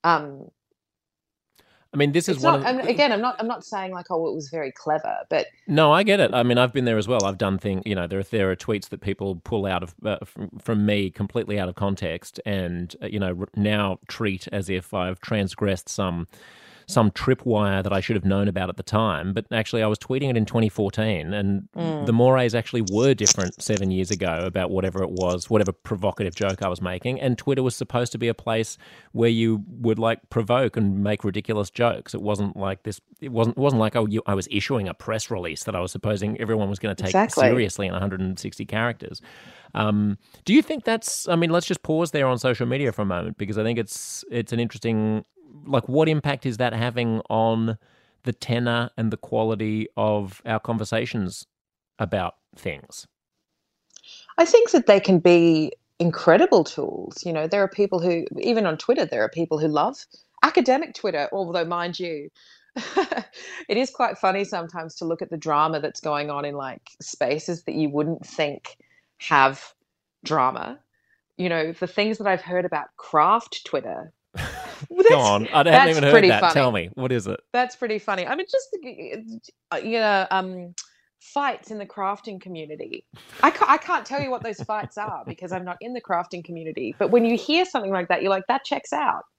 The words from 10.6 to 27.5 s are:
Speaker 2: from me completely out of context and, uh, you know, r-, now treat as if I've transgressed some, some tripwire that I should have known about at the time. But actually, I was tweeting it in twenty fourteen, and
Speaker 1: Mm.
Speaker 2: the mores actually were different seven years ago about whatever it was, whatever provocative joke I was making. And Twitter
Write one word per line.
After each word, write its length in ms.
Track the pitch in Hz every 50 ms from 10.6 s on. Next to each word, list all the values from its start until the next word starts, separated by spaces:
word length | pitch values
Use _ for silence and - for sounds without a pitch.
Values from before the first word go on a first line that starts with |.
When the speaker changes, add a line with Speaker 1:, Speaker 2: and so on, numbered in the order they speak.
Speaker 2:
from 240 | - - 113 104 104
me 220 | 104 104 104 98 92
completely 460 | - - 104 98 - 120 104 98 104 104
out 100 | 92 90
of 80 | 90
context 640 | - 104 98 98 - 101 82 80 87 - - _ - -
and, 520 | 110 101 95 92 87 87 87 87 85 - -
uh, 60 | -
you 140 | 104 - 104
know, 160 | 98 92 90 87
r-, 100 | 98 - -
now 460 | 107 101 104 107 104 104 98 92 - - -
treat 400 | - - 113 104 95 87 - -
as 180 | - 101 95 98
if 240 | 95 92 90 -
I've 280 | - 98 90 92 95 -
transgressed 680 | - - 117 104 98 92 - - 107 101 95 90 - -
some, 380 | - - 98 92 87 85 85 _ - - - - - - - - - - _
some 240 | - - 123 113 101
tripwire 680 | - - - 131 131 - - 123 110 104 104 101 98 95
that 120 | 95 98 98
I 60 | 95
should 140 | 92 - 113
have 120 | 101 85
known 200 | 98 95 98 101
about 220 | 104 87 95 92 92
at 80 | 87
the 60 | -
time. 500 | - - - 107 113 107 85 73 82 95
But 140 | 98 113 - _
actually, 320 | - 113 107 - - 113
I 40 | 110
was 120 | 107 107 -
tweeting 300 | - - 131 135 143 135
it 80 | 123
in 80 | 113 107
twenty 240 | - - 117 113 104
fourteen, 640 | - - 104 98 - - 110 110 101 80 76 82
and 340 | 101 104 98 98 98 98 98 - _
Speaker 1:
Mm. 300 | - 165 165 160 151 -
Speaker 2:
the 80 | -
mores 420 | 113 117 123 127 131 131 123 117 107
actually 280 | 117 110 - - 120 110 90
were 220 | 98 107 127 139 131
different 480 | 101 107 95 - - 92 90 - -
seven 280 | - - 107 104 98 95
years 200 | 92 92 92 87
ago 320 | 104 85 95 87 82 85 87
about 260 | 92 90 98 90 87
whatever 320 | 95 95 92 95 90 95
it 80 | 95 82
was, 380 | 92 90 90 90 90 90 - -
whatever 240 | 117 107 101 95
provocative 640 | 92 _ _ - 113 92 90 98 - - 104 87 -
joke 260 | - 104 98 95 -
I 80 | 101 92
was 140 | 90 87
making. 400 | 92 90 92 90 - 123 131 -
And 160 | - 131 120 -
Twitter 240 | - 143